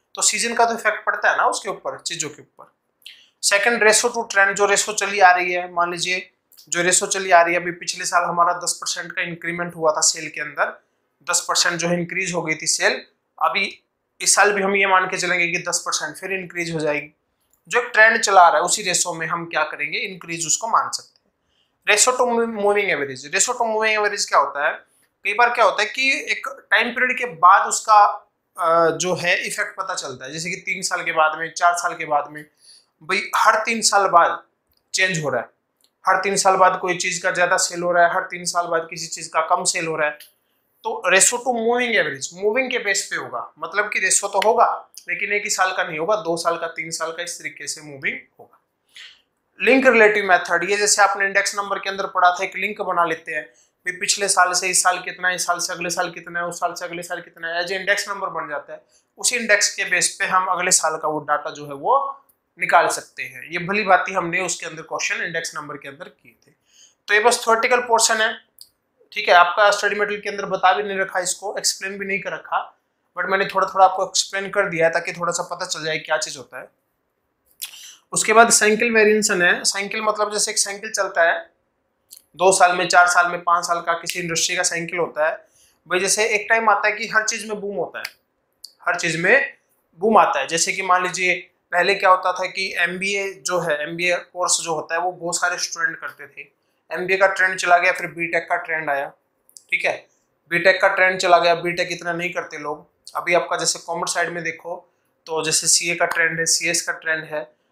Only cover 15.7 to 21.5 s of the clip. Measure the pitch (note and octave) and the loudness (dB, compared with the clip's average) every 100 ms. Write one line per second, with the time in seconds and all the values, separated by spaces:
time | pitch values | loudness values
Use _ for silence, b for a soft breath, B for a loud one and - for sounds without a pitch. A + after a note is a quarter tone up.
15.7 | E3 F3 - D#3 D3 F#3+ F#3+ F3 F3 E3+ | -6 -4 -6 -6 -10 -8 -8 -8 -8 -6
16.7 | D#3+ D3+ D3 D3 _ _ _ _ _ - | -2 -2 -2 -6 _ _ _ _ _ -4
17.7 | A3 A#3+ G#3+ A3 A3+ A3+ F#3+ E3+ D3+ F3 | -2 0 4 6 6 4 8 8 6 0
18.7 | - F#3 E3+ F3+ E3 D#3+ E3+ E3+ E3 D3+ | -2 -2 -2 -2 -4 -6 -6 -4 -4 -4
19.7 | D3 D3 F#3+ A3 F#3 E3+ E3 D#3 - A3+ | -4 -8 -6 -8 -10 -10 -8 -2 -2 0
20.7 | F3 - - - _ _ _ _ | 0 0 -6 -12 _ _ _ _